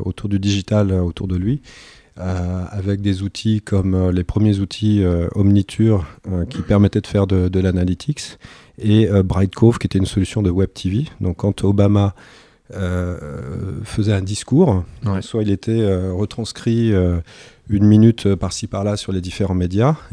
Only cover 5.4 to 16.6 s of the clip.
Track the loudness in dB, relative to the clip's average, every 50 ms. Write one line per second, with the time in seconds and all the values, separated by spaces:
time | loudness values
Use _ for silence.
5.4 | 2 4 4 4 2 0 -2 0 2 2 2 2 -2 -6 -12 -14 -10 -6 -4 -4
6.4 | -4 -4 -6 -6 -2 2 4 4 4 4 2 0 -2 -2 0 0 0 2 2 2
7.4 | 2 2 0 0 0 0 0 0 0 0 -2 -2 -4 -6 -6 -6 -10 -14 -18 -20
8.4 | -20 -20 -20 -20 -20 _ _ -4 0 2 4 4 4 4 4 2 2 2 2 0
9.4 | 0 0 2 4 4 4 4 2 -2 -2 0 -2 -2 0 0 -2 -2 -2 -2 -2
10.4 | 0 0 2 0 0 -2 -4 -6 -6 -4 -2 -2 -4 -4 -6 -6 -6 -6 -4 -2
11.4 | -2 -2 -2 0 0 0 2 2 2 2 2 2 2 0 -2 -6 -14 -20 -20 -20
12.4 | -20 _ _ _ _ -16 -10 -8 -6 -4 -2 -4 -4 -4 -6 -8 -10 -12 -12 -12
13.4 | -10 -10 -10 -8 -8 -8 -10 -10 -12 -6 -4 -2 0 0 0 0 -2 -4 -6 -8
14.4 | -4 0 2 4 4 4 2 0 -2 -6 -10 -8 -4 -4 -4 -4 -6 -4 -4 -2
15.4 | 0 0 -2 -2 -2 -2 0 0 0 0 0 0 -2 -4 -4 -4 -4 -6 -6 -8
16.4 | -10 -10 -10 -6